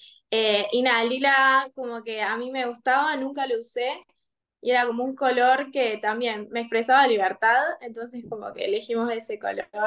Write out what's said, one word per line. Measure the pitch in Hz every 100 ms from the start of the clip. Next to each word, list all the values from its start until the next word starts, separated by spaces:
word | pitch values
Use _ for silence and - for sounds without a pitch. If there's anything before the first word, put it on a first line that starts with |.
| - - _
Eh, | 226 220 208 196
y | 247
nada, | 254 233
el | 233
lila | 262 277 269 269 269 269 -
como | 247 233
que | 226 220
a | 202 226
mí | 247
me | 262 247
gustaba, | 240 - 262 302 285
nunca | 269 285 269
lo | 226
usé, | 233 247 247 330 - _ _ _ _ _
y | 233
era | 247 240
como | 233 262
un | 262
color | 262 247 247 262 277
que | 277 240 214
también | 208 226 240 214 208
me | 233
expresaba | 233 226 233 262 269
libertad, | 214 185 185 220 247 311 339
entonces | 247 226 240 247 208
como | 220 202
que | 202 196
elegimos | 202 220 233 240
ese | 226 226 214
color | 202 196 - 208